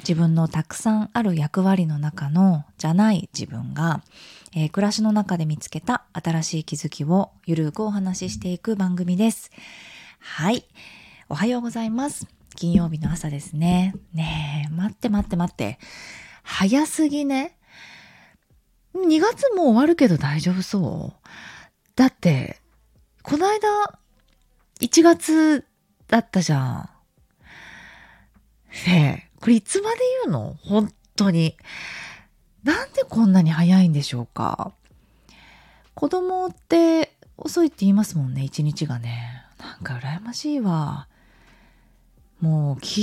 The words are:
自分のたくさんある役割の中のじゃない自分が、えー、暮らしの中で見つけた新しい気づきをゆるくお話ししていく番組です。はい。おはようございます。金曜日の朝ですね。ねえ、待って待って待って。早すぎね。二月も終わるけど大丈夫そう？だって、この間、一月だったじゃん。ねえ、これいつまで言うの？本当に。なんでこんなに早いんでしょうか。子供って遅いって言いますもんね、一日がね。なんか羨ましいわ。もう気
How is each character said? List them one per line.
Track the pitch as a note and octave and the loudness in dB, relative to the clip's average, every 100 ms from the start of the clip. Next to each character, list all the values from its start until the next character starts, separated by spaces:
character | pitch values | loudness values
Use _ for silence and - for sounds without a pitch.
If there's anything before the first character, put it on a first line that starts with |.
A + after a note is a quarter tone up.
| - | -2
自 | |
分 | E3 E3+ D#3+ | 2 4 4
の | D#3+ | 2
た | D#3+ | -2
く | - | -6
さ | - A3+ G#3+ | -4 -2 -2
ん | G#3+ | -2
あ | A#3+ | -2
る | G#3+ | -2
役 | D#3+ D3 F#3+ | 0 -2 0
割 | F#3 F#3+ E3 | 2 2 0
の | D3 | -2
中 | D3 - C#3+ | -4 -6 -2
の | E3 F#3+ D#3+ - - | 2 4 2 -4 -6
じ | D#3 | 0
ゃ | |
な | F3 A3 | 2 4
い | F#3+ - - | 2 -4 -10
自 | A#2 | -10
分 | A#2 B2 | -8 -8
が、 | C#3+ E3 C#3+ - - - - - | -4 -2 -2 -8 -20 -20 -20 -10
え | D#3+ D3+ | -4 -2
ー、 | |
暮 | - G#3 | 0 0
ら | |
し | G#3 | 0
の | G#3+ | 0
中 | G#3 G3 F3 | 0 0 -2
で | D#3 | -2
見 | D3+ | -4
つ | - | -8
け | D#3 | -10
た | - B3 _ | -4 -4 _
新 | - - D#3+ | -8 -4 -2
し | D#3+ D#3+ | -2 -6
い | |
気 | - D3 | -6 -8
づ | D3+ | -8
き | - | -6
を | D3 F#3 G3+ _ | 0 0 0 _
ゆ | - D#3+ | -4 -2
る | D#3 | -2
く | D3+ | -4
お | G#3+ | -4
話 | G3+ F#3+ F#3 F3+ | -4 -4 -6 -8
し | |
し | - | -8
て | F3+ | -8
い | F3+ | -6
く | - G#3 | -4 -2
番 | F#3 | -2
組 | F3+ F3 F3+ | -2 -2 2
で | A3+ | 0
す。 | - - - - - - - - _ | 0 -12 -20 -20 -20 -20 -20 -20 _
は | - - E3 | -14 -4 -2
い。 | B3 - - - - - - - | -2 -6 -20 -20 -20 -20 -20 -10
お | |
は | D3 A3 | -4 -2
よ | B3 | -2
う | |
ご | A#3+ | -4
ざ | A#3 | -6
い | A3+ | -4
ま | A3+ C#4+ | -4 -4
す。 | - - _ _ | -8 -16 _ _
金 | - E3+ | -8 0
曜 | E3+ E3 | 2 0
日 | D#3 | -4
の | D3 | -4
朝 | E3+ D#3 | -4 -6
で | C#3+ | -8
す | - | -8
ね。 | D3+ E3+ F3+ F#3 - - | -2 2 2 2 -2 -10
ね | D#3+ D#3+ D#3 D3 D3+ D3+ | -6 -4 -4 -6 -6 -6
え、 | |
待 | D#3+ G#3 | -4 -4
っ | - | -4
て | - | -2
待 | G3+ - | -2 -2
っ | |
て | |
待 | F3+ F3 | -2 -2
っ | |
て。 | - G#2+ - - - - - - - | -4 -8 -8 -18 -20 -20 -20 -20 -20
早 | - - G3 C4+ D#4 | -10 -2 2 2 0
す | - D4+ | 0 0
ぎ | D4 | 0
ね。 | C#4 C4+ D#4+ _ _ - - - - - _ _ _ _ _ _ _ | -2 -2 -4 _ _ -20 -20 -20 -20 -20 _ _ _ _ _ _ _
二 | F#4 F4+ D#4 | -2 2 4
月 | G4+ B4 C#5 G4 | 2 2 0 2
も | D4+ | 4
終 | |
わ | A3 D4+ | 4 4
る | E4+ | 4
け | B3+ | 4
ど | D#3+ | 4
大 | C#3+ D#3 | 0 -2
丈 | F3 | -2
夫 | F#3 | -2
そ | F3+ G3+ C3+ - - - | -2 -2 -2 -4 -10 -14
う？ | - - - - - _ _ - | -20 -20 -20 -20 -20 _ _ 2
だ | C4 | 2
っ | |
て、 | - F3 C3+ - - _ _ _ _ _ _ | 4 0 0 -2 -14 _ _ _ _ _ _
こ | - D4 | -4 0
の | F#4+ | 2
間、 | G#4+ G#4+ G#4 G#4 - _ _ _ _ _ _ _ - | 2 0 0 -2 -6 _ _ _ _ _ _ _ -10
一 | A#3+ - | 0 6
月 | E4+ E4+ - D#4 D#4 C#4+ - _ _ _ - | 6 6 2 4 4 2 -2 _ _ _ 0
だ | A3+ | 0
っ | - | 2
た | F#3+ | -2
じ | D#3+ | 0
ゃ | C#3+ | 0
ん。 | B2+ D2 - _ _ _ _ _ - - - - - - - - _ _ _ _ _ - F3 | -2 -6 -12 _ _ _ _ _ -20 -20 -20 -20 -20 -20 -20 -20 _ _ _ _ _ -6 2
ね | F3 C#3+ - - | 4 4 0 -10
え、 | _ | _
こ | - | 4
れ | |
い | A3+ | 4
つ | - G4 | 4 -2
ま | G#4 | -2
で | A#4 B4+ B4+ | 0 0 0
言 | G4 | -2
う | |
の？ | C3+ G#2 D3+ | -2 -4 -10
本 | - G#3 G#3 - _ | -2 0 0 -6 _
当 | - G3 | 0 2
に。 | E3+ D#3+ - - - - - - - - _ _ _ | 2 0 -2 -18 -16 -14 -14 -16 -18 -20 _ _ _
な | B3 G4 | -2 -2
ん | C5+ | -4
で | - B4+ | -4 -2
こ | A3+ | 2
ん | G#3+ | 4
な | F#3 | 6
に | D#3+ | 4
早 | D#3+ E3+ F#3+ | 4 4 6
い | F3+ | 6
ん | |
で | D3 | 2
し | C#3 B2 | -2 -6
ょ | |
う | A#2 | -8
か。 | - A2+ - - - _ _ _ _ _ - - - _ _ _ | -4 -4 -4 -8 -12 _ _ _ _ _ -20 -20 -20 _ _ _
子 | - D4 | -4 -2
供 | F#4 F#4 F#4 F#4 | 0 0 -2 -4
っ | |
て | - - E4+ E4 D#4+ - _ _ - | -8 0 4 4 4 0 _ _ -12
遅 | D#4 F4 | -6 0
い | D#4+ | 0
っ | |
て | - | 2
言 | G3 | 4
い | |
ま | G3+ | 4
す | G#3 D#3+ | 2 -2
も | |
ん | C3 | -2
ね、 | C3+ | -4
一 | C3+ - | -6 -2
日 | D3+ D3 D3 | -2 -2 -4
が | B2 | -4
ね。 | A#2 A#2+ A#2+ B2+ - _ | -8 -10 -12 -14 -20 _
な | - - | -20 -14
ん | |
か | - | -10
羨 | B2 C3 E3 | -8 -8 -8
ま | A3+ | -10
し | B3 D4+ | -8 -4
い | D4 | -2
わ。 | G#3 D#3+ D3 - - _ _ _ _ _ _ _ _ _ _ _ _ - | 0 -2 -4 -8 -14 _ _ _ _ _ _ _ _ _ _ _ _ -4
も | D#3+ D#3 D3 C3 | 0 0 0 -4
う | |
気 | - G#3 | -6 -2